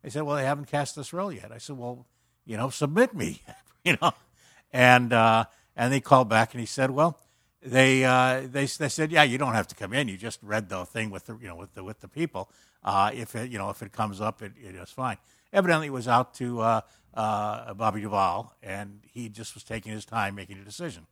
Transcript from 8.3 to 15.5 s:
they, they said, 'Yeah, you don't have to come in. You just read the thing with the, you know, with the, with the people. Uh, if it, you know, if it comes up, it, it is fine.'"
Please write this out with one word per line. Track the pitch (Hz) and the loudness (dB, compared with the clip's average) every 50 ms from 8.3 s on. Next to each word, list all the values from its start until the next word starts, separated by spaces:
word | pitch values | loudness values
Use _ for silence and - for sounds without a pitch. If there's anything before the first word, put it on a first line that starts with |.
| 127 131 135 131 | 2 -2 -6 -6
they, | 123 139 139 | -4 -4 -4
they | 131 - - 156 131 | -4 -4 -4 -6 -4
said, | - 156 156 156 | -2 -4 -4 2
'Yeah, | 170 156 151 | 4 4 4
you | 135 117 | 4 4
don't | 135 143 127 113 | 0 0 0 0
have | 110 92 | 0 -2
to | - - | -2 -8
come | - 107 92 110 | -12 -10 -4 -2
in. | 139 147 | -2 -2
You | 110 95 | -2 -6
just | 92 107 113 - - - | -8 -10 -12 -12 -12 -6
read | 101 107 110 107 87 | -4 -4 -4 -2 -4
the | 95 92 90 | -8 -8 -8
thing | - - 117 110 107 | -8 -6 -6 -6 -6
with | 98 95 _ | -8 -12 _
the, | - 113 113 | -14 -16 -16
you | 120 | -16
know, | 95 85 | -16 -16
with | 85 92 - _ | -16 -18 -16 _
the, | 98 92 | -14 -14
with | 98 - _ | -14 -14 _
the | - | -20
people. | 95 _ 151 170 156 - 98 92 _ _ _ _ _ _ _ - | -14 _ -6 -6 -4 -4 -10 -10 _ _ _ _ _ _ _ -6
Uh, | 98 101 98 98 107 - | 0 2 2 2 2 0
if | 123 113 - - | -6 -10 -10 -8
it, | 113 117 127 | -10 -8 -8
you | 120 | -8
know, | 104 98 101 | -8 -8 -8
if | 101 - | -8 -10
it | 113 98 | -14 -14
comes | - - 107 104 98 95 | -6 -4 -4 -4 -4 -6
up, | 104 110 107 _ | -6 -6 -6 _
it, | 110 98 - _ | -18 -18 -18 _
it | 123 95 92 | -20 -20 -18
is | 90 87 - | -18 -18 -16
fine.'" | - - 127 123 104 - _ _ _ _ _ _ | -10 -8 -8 -8 -8 -10 _ _ _ _ _ _